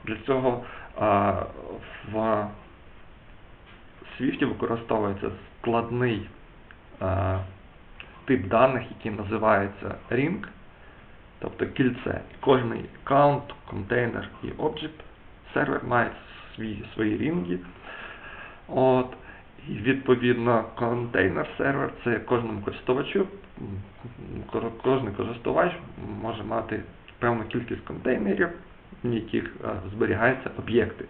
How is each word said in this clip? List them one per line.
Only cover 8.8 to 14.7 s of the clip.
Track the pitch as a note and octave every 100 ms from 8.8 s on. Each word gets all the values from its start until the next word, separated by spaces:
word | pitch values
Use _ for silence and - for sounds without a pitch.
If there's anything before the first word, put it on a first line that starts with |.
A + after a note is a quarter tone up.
| -
який | - A#2
називається | G#2+ G2 A2 A2 G#2 G2 - - - -
ring, | A#2 D3 G3+ - - - - - - - - - -
тобто | - - G#2
кільце. | - B2+ B2 - - - -
Кожний | - C3 A#2 A2+ - -
аккаунт, | - C#3 C#3+ C#3+ - - -
контейнер | G2+ G2 A#2+ A#2+ G#2 - -
і | -
об'єкт | - D#3